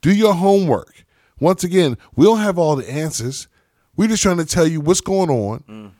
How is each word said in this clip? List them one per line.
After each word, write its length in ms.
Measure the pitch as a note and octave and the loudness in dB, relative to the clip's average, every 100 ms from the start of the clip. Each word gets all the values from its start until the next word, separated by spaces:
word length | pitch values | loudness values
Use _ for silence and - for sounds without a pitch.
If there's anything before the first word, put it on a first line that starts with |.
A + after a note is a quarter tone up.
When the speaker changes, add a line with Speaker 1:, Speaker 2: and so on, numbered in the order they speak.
Speaker 1:
Do 100 | D3+ | 2
your 220 | G3+ G#3+ | 2 4
homework. 720 | F3+ F#3+ G3+ F3+ G#2+ - _ _ _ _ - | 2 2 2 2 -2 -4 _ _ _ _ -4
Once 240 | D3+ F#3 | 0 0
again, 340 | F3+ F#3 E3 A#2 _ - | 0 0 0 -2 _ 2
we 100 | E3+ | 4
don't 140 | A3+ | 4
have 180 | G#3 F3 | 0 0
all 180 | D#3+ C#3+ | 0 -2
the 120 | A#2 | -4
answers. 580 | C#3 D#3 - A#2 C3+ - _ _ _ _ - | -8 -6 -8 -10 -10 -16 _ _ _ _ -2
We're 120 | A3 | -2
just 160 | A3 | 0
trying 140 | G3+ F3 | 0 0
to 80 | D#3+ | -2
tell 200 | - E3 | 0 0
you 140 | D#3+ | 0
what's 200 | D3 F#3 | 0 -2
going 280 | - F#3+ F3+ | 0 -2 0
on, 340 | C3 G2+ A2+ - | 0 -2 -6 -12
Speaker 2:
Mm. 240 | A2 G#2 F#2+ | -20 -20 _